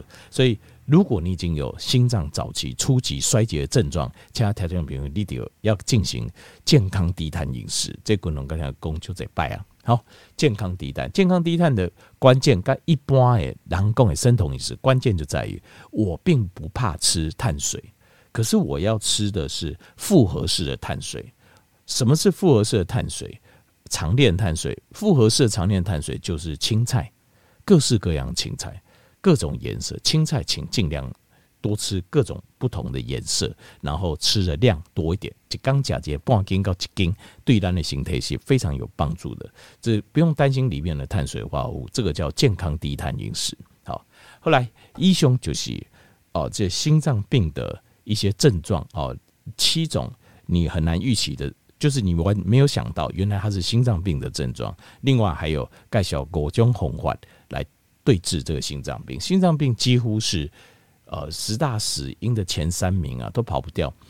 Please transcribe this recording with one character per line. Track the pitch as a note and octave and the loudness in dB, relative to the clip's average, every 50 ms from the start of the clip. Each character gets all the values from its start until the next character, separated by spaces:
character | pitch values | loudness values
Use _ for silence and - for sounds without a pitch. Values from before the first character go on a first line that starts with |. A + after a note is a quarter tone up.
| - - - - - - | -10 -12 -20 -20 -20 -6
所 | - - F3 | 0 2 2
以 | C3 G#2+ - - - - - - | 2 2 0 -6 -16 -20 -8 0
如 | - D3 F3 G3+ | 4 6 6 6
果 | - A#2+ F2 | 4 2 -2
你 | D#2+ F2+ | -2 -2
已 | F#2 | -4
经 | E2 - F2 E2 | -2 -2 -2 -2
有 | D2 C#2 A#1 - - | -2 -4 -6 -8 -8
心 | - - - B2+ B2 | -4 0 2 4 4
脏 | B2 A#2+ G#2 D2+ C#2+ | 4 2 0 -2 -2
早 | - - B1+ - - | -4 -6 -6 -6 -6
期、 | - - C2+ B1 | -8 -8 -6 -6
初 | - - - C3+ B2+ | -4 0 2 2 2
级 | - - D2+ C#2 | 0 -2 -4 -4
衰 | - - - A2 A2 | -2 0 2 2 2
竭 | A2 - D2 | 2 0 -2
的 | C#2 | -2
症 | C#2 - - F2+ C#2+ | 0 0 0 0 0
状， | - E2+ C#2 A#1 - - - - | 0 -4 -4 -4 -8 -14 -18 -8
其 | - - A#2+ | -2 0 0
他 | G2+ G2+ | 0 0
条 | - F#2+ | -2 -4
件， | E2 F2+ F2 D#2 | -4 -2 -4 -4
比 | C#2 C#2 | -4 -6
如 | C2+ C#2 | -6 -6
你 | C#2+ C#2+ G2 G#2 | -6 -4 -4 -4
得 | - C2+ B1 A1 - _ _ | -4 -6 -8 -8 -10 _ _
要 | - G#2 G#2+ | 0 0 0
进 | - - - - A2 F2+ | 0 0 0 2 2 2
行 | - - A#1+ A#1 A#1 - - - - - - - | 0 -2 -6 -6 -8 -10 -14 -20 -20 -20 -8 0
健 | - E3 C#3 G2 | 4 4 4 4
康 | F#2+ - F#2+ F2 E2+ F2+ | 4 0 0 0 0 0
低 | - E2 D2+ | -2 -4 -6
碳 | - - D2 C#2+ | -4 -4 -6 -6
饮 | B1+ A#1+ G#1+ | -6 -8 -8
食， | - - - - - - - - | -6 -6 -6 -6 -6 -8 -6 -2
这 | - A2 | 0 0
个 | - - E2+ | 0 0 -2
能 | D2+ C#2+ C2+ | -4 -4 -6
跟 | C2+ D#2 E2 | -6 -6 -4
大 | D#2 C2+ | -4 -6
家 | C2+ - | -6 -6
讲 | - E2 D#2+ E2 | -6 -6 -6 -6
就 | - - F2+ | -8 -10 -10
这 | - - - - | -10 -12 -8 -4
摆 | - D#2+ C#2 | -4 -4 -4
啊。 | - - F#2+ _ _ _ - | -6 -8 -12 _ _ _ 0
好， | - A#2+ B2 - _ - - - _ _ | 0 0 0 0 _ -20 -20 -20 _ _
健 | - - C#3+ G#2+ | 0 0 2 2
康 | G2 G#2+ F#2 F2+ | 0 -4 -6 -6
低 | F#2 D2 C2+ | -6 -8 -8
碳， | - - B1+ B1+ | -6 -6 -6 -2
健 | - - F#3+ | 2 2 4
康 | F3+ F3+ F3 E3 | 4 4 2 2
低 | E3+ E3 | 2 2
碳 | E3+ F3 D#3+ C3 | 2 2 4 4
的 | G2+ F2+ F2 - _ - - _ - | 2 0 -2 -4 _ -20 -20 _ 6
关 | - C3 C3 C3+ | 6 8 8 8
键， | - D3+ A#2+ F2+ | 6 4 4 4
跟 | F#2 - C3+ - _ | 2 0 -2 -2 _
一 | - D#3+ | 0 0
般 | - _ - C#3 C3 B2 B2 B2 G#2 | 0 _ 2 4 6 6 6 4 4
的 | D2 | 2
人 | C2 - - - - D#2+ F2+ G2 G#2 A2+ | -2 -6 -8 -8 -4 0 0 2 2 4
讲 | - B2+ | 4 4
的 | G2+ D2 | 4 4
生 | - - B2+ B2 | 2 4 4 4
酮 | A#2 F2+ C#2+ C2+ | 4 2 0 -4
饮 | C2 | -6
食， | - - A#1+ | -6 -8 -8
关 | - - C3 C3 B2+ | -2 2 2 2 2
键 | - B2 G2+ | 2 2 0
就 | E2+ D2+ | 0 -2
在 | - - C#2+ A1 | -2 -4 -4 -4
于 | G1+ G1+ G1+ - - - - - - | -4 -8 -12 -14 -18 -20 -20 -20 -6
我 | - - A2 F#2 E2 | -2 0 0 0 -2
并 | - - F#3 E3 B2+ G#2 F2+ | -2 2 2 4 4 2 0
不 | - - D2+ E2 | -4 -10 -12 -8
怕 | - - B2+ G2 D2+ | -4 -2 -2 -2 -2
吃 | - - - - E2+ D#2 D#2+ | -2 -2 0 0 0 -2 -2
碳 | - - - A2 D#2+ D2 | -4 -4 -2 -2 -2 -2
水， | - - - - - - - _ _ _ _ _ _ _ | -4 -6 -6 -8 -12 -16 -20 _ _ _ _ _ _ _
可 | - - A2+ | -4 -2 0
是 | - - | 2 2
我 | A3 F3+ C#2 C#2 C#2+ | 2 2 0 -2 -2
要 | F2 G#2 A2 G#2+ | 0 0 0 0
吃 | - - - - G#2 G2+ | 0 -2 0 0 0 -2
的 | G2 F2 D2 C#2 | -2 -2 -4 -4
是 | - - F2 D2+ - - - - _ | -6 -6 -6 -6 -8 -10 -14 -20 _
复 | - - - G3+ E3 A2+ | -8 0 4 6 6 6
合 | E2+ D#2+ D2+ - | 6 2 -2 -2
式 | - - - E2 | -2 -2 -2 -2
的 | C#2 C2 | -4 -6
碳 | - - - D2 C#2+ | -6 -6 -8 -8 -8
水。 | - - - - - - - _ _ _ _ _ _ _ _ _ _ | -8 -10 -10 -10 -12 -14 -18 _ _ _ _ _ _ _ _ _ _
什 | - - - B2+ | -6 -2 2 4
么 | A2 D3 | 4 4
是 | D#3+ - G#3 | 4 4 2
复 | E3+ - - F3+ C3+ | 2 4 4 6 6
合 | G#2 G#2 | 6 4
式 | - - | 4 2
的 | G#2+ F2 | 0 0
碳 | - - G2+ D#2 D2+ | 0 -2 -2 -2 -4
水？ | - - - - - - _ _ _ _ _ _ _ _ - - | -6 -10 -12 -12 -14 -18 _ _ _ _ _ _ _ _ -14 -10
长 | - - E2 D#2+ G2+ | -8 -4 -2 2 4
链 | B2+ C#3 A2 E2+ | 6 6 6 6
碳 | F2+ G#2+ F2 D#2 | 4 0 0 -2
水， | D#2+ - C#2 - - - _ - | -2 -4 -6 -8 -8 -12 _ -8
复 | - G#3+ G#3+ F3 | -2 2 4 6
合 | C3 A2 A2 | 6 6 6
式 | - - C#3 | 6 4 2
的 | |
长 | A2 - - E2 G2 | 2 2 0 0 2
链 | G2+ F#2 | 2 2
碳 | F2 G2+ F#2 D2+ | 0 0 -2 -4
水 | D2 - - | -4 -6 -8
就 | - - - F2 D#2 | -8 -6 -6 -6 -6
是 | D#2+ E2 D2+ | -6 -8 -6
青 | - - - A2 A2 A#2+ | -4 -2 0 0 0 0
菜， | - - A2+ - - _ _ _ _ _ _ _ _ _ _ - | 0 0 -2 -2 -4 _ _ _ _ _ _ _ _ _ _ 2
各 | - G#3 D#3 | 6 6 6
式 | B2+ - B2 G2+ | 6 4 2 0
各 | - F2+ D#2+ | 0 0 -2
样 | C#2+ C2 C2 - | -2 -4 -4 -6
青 | - - - - | -6 -6 -6 -8
菜， | - - - - F#2 - _ _ _ _ _ _ _ | -10 -10 -12 -12 -16 -20 _ _ _ _ _ _ _
各 | - G3 D#3+ | 4 4 4
种 | A#2+ - D2 C#2 - | 4 2 -2 -6 -6
颜 | - A#1 G1+ - | -6 -6 -6 -6
色， | - - - - - | -8 -8 -8 -4 -2
青 | - - D#3 D#3 | 0 2 2 2
菜 | D3+ - B2 D#2+ | 0 0 -2 -2
请 | - - - - - | -4 -6 -6 -6 -4
尽 | - - F#2+ D2 | -2 -2 0 0
量 | D#2 C#2 C2+ B1 - _ _ _ _ _ _ _ _ _ | -2 -4 -6 -8 -12 _ _ _ _ _ _ _ _ _
多 | - G#2+ G#2 | -4 -4 -2
吃 | G#2 - - G2+ F#2 E2+ _ | -2 -4 -4 -4 -6 -4 _
各 | - D3+ - | 0 0 0
种 | - - - - _ _ | 0 -4 -12 -14 _ _
不 | - - | -6 -4
同 | B2 - - - - | -4 -4 -4 -8 -6
的 | C2 C2 | -6 -6
颜 | A1+ A#1 C2+ B1 | -6 -6 -6 -6
色， | - - - - - - - - - - - _ | -6 -4 -4 -2 -4 -4 -6 -8 -18 -20 -16 _
然 | - C#2+ D2 | -6 -6 -4
后 | - G2 E2+ D2+ | -4 -2 -4 -4
吃 | - - - - G#2+ F#2+ | -2 -2 0 0 0 0
的 | F2+ D2+ | 0 0
量 | D2 A2 B2 F#2 D#2+ - _ - | 2 2 2 2 0 -2 _ -6
多 | - D#2 D#2+ F2 | -4 -2 -2 -2
一 | |
点， | - - - - _ _ - | -4 -6 -10 -14 _ _ -12
一 | - | -10
天 | A2+ - C3 C#3 C#3 C3+ | -6 -2 0 0 0 0
吃 | - E2+ C2 C2+ C#2 | -2 -4 -4 -4 -4
一 | D2 | -6
半 | C#2+ - - B2+ G2+ G2 | -4 0 2 2 2 2
斤 | - F#2+ F#2+ G2 | 2 0 0 0
到 | G2 F#2 | 0 -2
一 | - - - - | -4 -6 -6 -2
斤， | - F#2+ E2+ G2 - - - - - - | 0 0 0 0 -4 -8 -20 -20 -4 0
对 | - B2+ G#2 | 2 2 4
咱 | G2 F2+ F2+ | 2 0 0
的 | F2+ | -2
形 | D#2 - - C#2 C#2 | -2 -4 -4 -6 -4
态 | - - B1 | -4 -4 -4
是 | - - C2+ - | -4 -4 -6 -4
非 | - - C#3 | 0 0 0
常 | B2+ - E2+ C#2+ | 0 0 -2 -4
有 | C2 - - - | -4 -6 -6 -4
帮 | - E2+ D2+ D#2+ | -2 -2 -2 -4
助 | - - - - | -6 -8 -12 -12
的。 | - - - - - - - - _ | -12 -14 -18 -20 -20 -20 -20 -16 _
这 | - A#2+ A2 G#2 - _ | -2 0 0 0 -2 _
不 | - D3 | 0 2
用 | E3 E3 D3 | 2 2 2
担 | - D3 C#3 | 2 2 2
心 | C3+ C3 B2+ | 2 2 0
里 | B2+ E2 C#2 | 0 -2 -2
面 | D2+ F2 D#2+ | -2 -2 -4
的 | C#2+ C2+ | -4 -4
碳 | - - F2 D2 | -4 -2 -2 -2
水 | C#2+ - - G#1 | -4 -6 -8 -8
化 | - - C#2+ C2 | -6 -4 -4 -4
合 | - | -4
物， | D2 D2+ B1 - - | -6 -8 -10 -8 -4
这 | - | -2
个 | A2+ E2+ | -2 -2
叫 | D2 - E2 D2 | -2 -2 -4 -4
健 | - - - B2+ F#2+ | 0 2 2 2 2
康 | - - D#2+ D#2 D#2 | 0 -2 -4 -4 -4
低 | - D2 C#2+ | -4 -4 -6
碳 | C#2 - C#2 - - | -4 -4 -6 -6 -6
饮 | G1+ G#1 - | -6 -8 -6
食。 | - - - - - - _ _ _ _ | -6 -6 -6 -8 -10 -18 _ _ _ _
好， | - - - _ _ _ _ - - - - | -12 -12 -12 _ _ _ _ -20 -20 -14 -6
后 | - E3 | 0 4
来 | D#3 C3 B2 A2+ _ _ - _ - | 4 4 2 0 _ _ -20 _ -4
医 | - D#3 F#3+ F3+ | 2 4 4 4
生 | - E3 C3 B2+ B2 | 6 4 4 4 2
就 | - - C#2 | 0 -2 -4
是， | - - A#1+ A1 - - _ _ _ _ _ _ _ _ _ | -4 -6 -6 -8 -10 -10 _ _ _ _ _ _ _ _ _
哦， | - E2+ C#2+ B1+ | -4 -4 -4 -4
这 | - - G#2+ | -2 -2 -2
心 | F2 - - - D#3 D3+ D#3 | -2 -2 0 2 4 4 4
脏 | C#3+ D#3+ C3 G#2 G2+ - | 4 2 0 0 0 2
病 | - B2+ F2+ D2+ - | 2 2 2 2 -2
的 | - A1+ G1+ - - _ _ _ _ - | -4 -6 -8 -8 -12 _ _ _ _ -6
一 | - G#2+ | -4 -2
些 | - - G2 | 0 0 0
症 | G2+ - - C#3+ G2+ E2 - | 2 4 4 4 4 2 0
状， | - G2+ D2+ - - - | -2 -4 -4 -4 -6 -6
哦， | E2 C#2+ B1+ B1+ - _ _ _ _ - - - | -6 -6 -6 -6 -10 _ _ _ _ -18 -12 -4
七 | - - - - E3 E3 | 0 0 2 2 0 -2
种 | D#3 - E2+ B1+ - - _ _ _ - _ _ | -2 -2 -4 -4 -6 -10 _ _ _ -20 _ _
你 | - E2 F2 E2+ | 0 2 2 2
很 | D2 - E2 D#2+ | 2 0 0 0
难 | E2 E2+ F2 | 0 0 0
预 | - C3+ A2+ | 0 0 0
期 | - - D2+ C#2+ | 0 -2 -4 -6
的， | B1+ D2 C#2 - _ _ _ _ | -6 -8 -10 -10 _ _ _ _
就 | - - D3 | -2 0 0
是 | C3+ C#3 | 0 2
你 | G2+ F#2 E2+ | 2 2 2
完-， | E2 E2 F#2+ G#2 G#2 E2+ | 2 2 2 0 0 2
没 | F#2 A2+ | 4 6
有 | C3+ C#3 | 6 6
想 | C#3+ - - A#1 - D#2+ | 4 2 -2 -4 -4 -4
到 | - D2+ B1 | -4 -4 -4
原 | - E2+ G2 | -2 -2 -2
来 | G#2 G#2 | -2 -2
它 | G2 F#2 G#2+ | -2 -2 -2
是 | G2+ G2 | -2 -2
心 | E2+ - A2+ A#2 B2+ | -2 0 2 2 4
脏 | A#2+ G#2+ E2 | 2 2 0
病 | F2 G2+ D#2+ C2+ | 0 0 -2 -2
的 | A#1+ - | -2 -6
症 | - - C#2+ B1+ - | -4 -4 -4 -4 -6
状。 | - A#1 G1+ - - - - - - | -6 -8 -8 -10 -12 -18 -20 -12 -4
另 | - C3+ C3+ | 0 2 4
外 | A#2+ G#2+ F#2+ D2+ | 4 4 2 0
还 | - E2 D#2 | -2 -2 -2
有 | D#2 C#2+ A1+ - - - _ - | -2 -2 -4 -8 -12 -20 _ -2
介 | - A2 | -2 0
绍 | F#2+ - F2+ D2 C#2 D#2 | 0 0 -2 -4 -4 -4
五 | E2+ E2 D2 D2 | -4 -2 -2 0
种 | - - A#2 A#2+ | 2 2 4 4
方 | A#2+ - F2+ D2 D2+ | 4 2 -2 -4 -4
法 | D#2+ D2 D2 - - - - _ _ _ - | -4 -4 -4 -4 -6 -10 -20 _ _ _ -10
来 | - C#2 C#2+ - _ _ _ _ _ _ - | -8 -8 -8 -10 _ _ _ _ _ _ 2
对 | - A#2+ F2 | 2 2 2
治 | - - - D#2 | 2 -2 -4 -4
这 | C2 - D#2+ | -2 -2 -4
个 | C2+ | -4
心 | - - D2+ C#2+ | -4 -6 -8 -8
脏 | B1+ - C2 A1+ - | -8 -8 -10 -10 -10
病。 | - C2 - | -12 -12 -8
心 | - - F3+ F#3+ | -2 0 2 4
脏 | F#3 F3 D#3+ | 4 4 2
病 | C#3+ D3+ C3 A#2 | 2 2 0 0
几 | - - B2+ B2+ A#2+ | 0 2 4 4 4
乎 | A#2+ A#2 G#2+ | 2 0 -2
是， | G#2+ G#2+ - - E2 C#2+ - - - - - _ _ _ _ _ _ _ | -2 -2 -2 -2 -2 -4 -6 -10 -16 -20 -20 _ _ _ _ _ _ _
呃， | - - C#2+ D2 D2+ | -12 -10 -10 -8 -8
十 | E2 - - - G#2+ | -10 -8 -6 -4 -4
大 | A#2 E3 C#3 A2+ | -2 -2 -2 -2
死 | G#2+ - - - D2+ C#2 C2 - - | -2 -4 -4 -4 -6 -6 -8 -8 -6
因 | - A2+ A#2+ | -2 -2 0
的 | A2 F#2+ | 0 -2
前 | - - - D2+ E2 | -2 -2 -2 -2 -2
三 | F2+ - G2+ F2+ | -2 0 0 0
名 | F#2+ F#2+ D#2+ C2+ B1 B1 | 0 0 -2 -4 -6 -8
啊， | A#1 - | -8 -6
都 | - B2 A2+ | -4 -4 -2
跑 | - - C2+ | -2 -2 -4
不 | - - | -4 -4
掉。 | - - E2 C2 - _ - - | -4 -4 -4 -4 -4 _ -18 -20